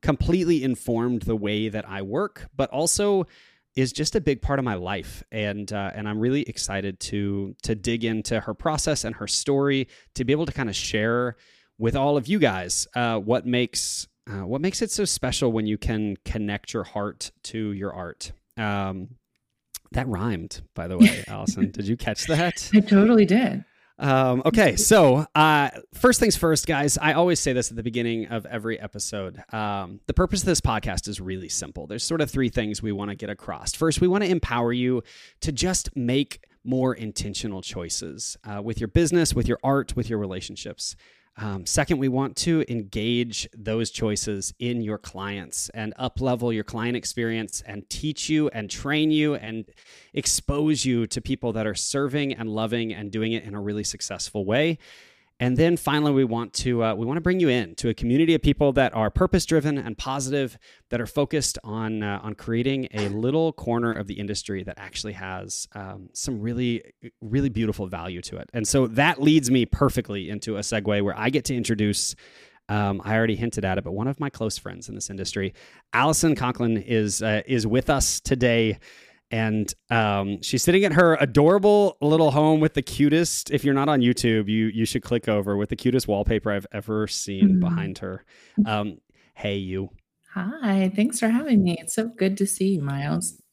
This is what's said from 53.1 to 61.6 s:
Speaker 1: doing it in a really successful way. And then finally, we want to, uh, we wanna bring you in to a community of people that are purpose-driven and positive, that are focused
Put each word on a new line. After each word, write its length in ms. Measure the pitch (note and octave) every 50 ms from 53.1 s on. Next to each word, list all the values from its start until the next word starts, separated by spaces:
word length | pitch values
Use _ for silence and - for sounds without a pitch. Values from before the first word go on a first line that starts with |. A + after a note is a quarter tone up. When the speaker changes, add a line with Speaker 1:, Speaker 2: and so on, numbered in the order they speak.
Speaker 1:
doing 220 | F#2+ A2 A2 A2+ A2+
it 100 | A2+ -
in 100 | G#2 G2+
a 80 | G#2
really 220 | G2+ G#2 G#2 G#2+ G2+
successful 640 | - - G2+ - - G2 F2 - - - G#2+ G2
way. 320 | F#2+ G#2+ C3 D3+ E3 E3 - _ - - - - - _ _ _ _ _ _
And 160 | B2+ B2 B2+
then 220 | B2+ D#3+ E3+ F3 E3
finally, 340 | - - C#3+ D3+ D3+ D3 C#3+
we 100 | C3+ C3+
want 280 | A#2 A2+ A#2 A#2+ G#2 -
to, 300 | - - B2+ B2 A#2 A2+
uh, 120 | A2 G#2+
we 100 | G2 A#2
wanna 160 | A#2 C#3 E3+
bring 180 | D#3+ F3+ F#3 F#3
you 80 | F3 D3
in 280 | B2 B2 G#2+ E2+ E2+
to 140 | - - A#2+
a 40 | G#2+
community 400 | - - A#2+ A#2+ C#3 E3 D#3+ E3
of 80 | D3+
people 320 | - D3+ C#3 - D3 C#3+ B2+
that 220 | C#3 C3 A#2 -
are 160 | A2+ A2 G#2
purpose-driven 680 | - - F3+ F#3 - F#3 - - E3 D#3 C#3 D3+ D3 C#3+
and 180 | - A#2 G#2+
positive, 600 | - - C3+ C3 C#3+ C3 C3 C#3 C#3+ C3+ B2 - - _ - - _ _ _
that 100 | - A#2+
are 60 | A#2
focused 540 | G#2 - D3+ C#3+ C3+ - D3+ C3 - - -